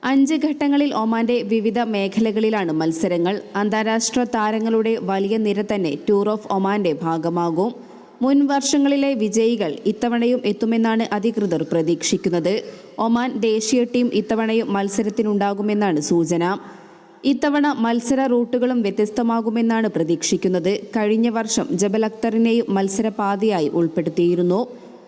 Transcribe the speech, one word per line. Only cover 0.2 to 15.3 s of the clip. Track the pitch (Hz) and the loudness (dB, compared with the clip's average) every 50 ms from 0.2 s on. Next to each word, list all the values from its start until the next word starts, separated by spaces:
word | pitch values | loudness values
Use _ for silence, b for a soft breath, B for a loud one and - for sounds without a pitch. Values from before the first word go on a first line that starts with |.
| 277 269 320 | 4 4 2
ഘട്ടങ്ങളിൽ | 294 285 311 294 294 294 285 285 285 294 285 - | 0 0 -2 -2 0 0 2 2 2 2 0 0
ഒമാന്റെ | - 220 220 226 226 233 226 240 240 - | -2 -2 0 0 0 0 0 0 0 0
വിവിധ | 196 226 226 202 226 202 240 | 0 0 0 0 0 0 0
മേഖലകളിലാണ് | 233 226 220 202 196 196 190 214 220 220 202 214 214 214 220 214 190 170 156 | -2 -2 -2 -2 -2 -2 0 0 0 0 0 0 0 2 0 0 0 0 0
മത്സരങ്ങൾ. | 156 160 160 160 - - 185 180 175 170 180 202 202 - - - | 0 0 0 0 0 -2 0 0 0 0 0 -2 -4 -6 -6 -4
അന്താരാഷ്ട്ര | 196 208 208 202 214 214 220 220 226 233 - - 262 247 240 240 | -2 -2 0 0 0 0 0 0 0 -2 -2 -2 -2 -2 0 0
താരങ്ങളുടെ | 226 214 214 214 220 220 226 226 220 220 226 226 202 175 | -2 0 0 0 0 0 0 0 2 2 0 0 -2 -2
വലിയ | 180 196 196 196 196 220 | -2 -2 -2 0 0 0
നിര | 226 220 208 196 196 208 | 0 0 0 0 -2 -2
തന്നെ | 208 214 202 185 156 139 | -2 -2 -2 -2 -2 -4
Tour | 147 - - 208 202 202 208 214 | -4 0 2 2 2 2 0 -2
of | 214 214 - | -4 -4 -4
ഒമാന്റെ | 202 190 190 196 202 208 202 175 151 | -2 0 0 0 0 0 0 0 -2
ഭാഗമാകും. | 147 170 165 165 165 160 170 170 175 175 170 165 165 190 233 240 - B B B B B B B B 240 | 0 -2 -2 -2 0 -2 -2 0 0 0 0 0 0 -2 -2 -4 -8 B B B B B B B B 0
മുൻ | 262 285 285 285 | 2 4 4 4
വർഷങ്ങളിലെ | 269 285 277 269 277 - 294 277 277 285 277 277 277 277 | 4 2 0 0 2 2 2 4 4 2 2 2 0 0
വിജയികൾ | 226 214 208 190 220 226 226 240 208 202 160 147 - - | 0 -2 0 2 2 2 2 2 0 -2 -4 -4 -2 -2
ഇത്തവണയും | 202 208 - - 240 233 233 233 240 247 247 247 | -2 -2 0 -2 -2 0 2 2 2 0 0 0
എത്തുമെന്നാണ് | 202 208 202 - 226 226 226 226 226 220 226 226 - - | -2 -2 -2 0 0 2 2 2 2 2 0 0 -2 -2
അധികൃതർ | 208 196 233 226 226 202 190 165 160 160 156 - | -2 -2 -2 0 0 -2 0 0 -2 -2 0 0
പ്രതീക്ഷിക്കുന്നത്. | 170 160 160 170 160 - - - 170 - 190 165 170 156 175 196 214 - B B B B B B - | 0 2 2 0 -2 0 -2 -2 0 0 0 -2 0 0 0 -2 -2 -4 B B B B B B -4
ഒമാൻ | 214 226 233 240 247 262 - - | 0 0 2 0 0 -2 -4 -2
ദേശീയ | 202 226 214 220 220 - - 247 240 | 0 0 0 0 0 2 2 2 2
ടീം | 240 240 247 247 233 - | 2 2 0 0 2 0
ഇത്തവണയും | 208 208 - 226 220 226 220 220 226 220 - 196 | -2 0 0 -2 0 0 0 0 0 0 0 -2
മത്സരത്തിനുണ്ടാകുമെന്നാണ് | 196 196 202 196 - 220 208 208 - 214 214 | -2 -2 -2 -2 -2 -2 -2 -2 -2 -2 0